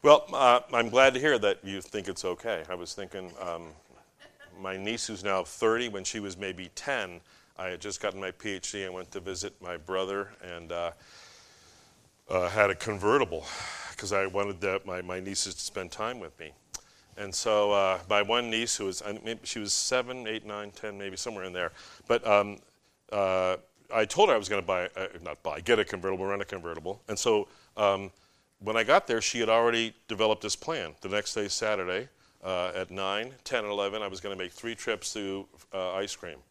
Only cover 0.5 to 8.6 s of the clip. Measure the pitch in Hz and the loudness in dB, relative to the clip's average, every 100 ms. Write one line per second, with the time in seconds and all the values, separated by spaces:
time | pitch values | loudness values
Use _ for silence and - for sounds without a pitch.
0.5 | 123 - 120 117 120 135 127 151 127 101 | 8 4 0 4 8 8 6 2 4 4
1.5 | 95 98 98 - 107 95 90 95 87 117 | 0 -4 -8 -6 -6 -6 -6 -4 -4 -4
2.5 | 92 80 90 87 - 95 98 92 82 90 | -6 -6 -10 -8 -12 -10 -12 -12 -10 -8
3.5 | 85 82 76 _ 62 _ _ - _ - | -8 -10 -20 _ -20 _ _ -20 _ -20
4.5 | 90 95 95 101 117 - 101 101 95 87 | -12 -8 -6 -4 -4 -6 -4 0 0 -2
5.5 | - 113 113 123 101 92 110 101 90 98 | 2 2 4 0 -4 -6 -6 -8 -6 -8
6.5 | 92 90 - - 131 95 87 _ - _ | -8 -12 -10 -4 -4 -4 -10 _ -20 _
7.5 | - 92 90 104 95 104 95 95 92 107 | -10 -8 -8 -8 -4 -4 -4 -8 -8 -8
8.5 | 95 | -6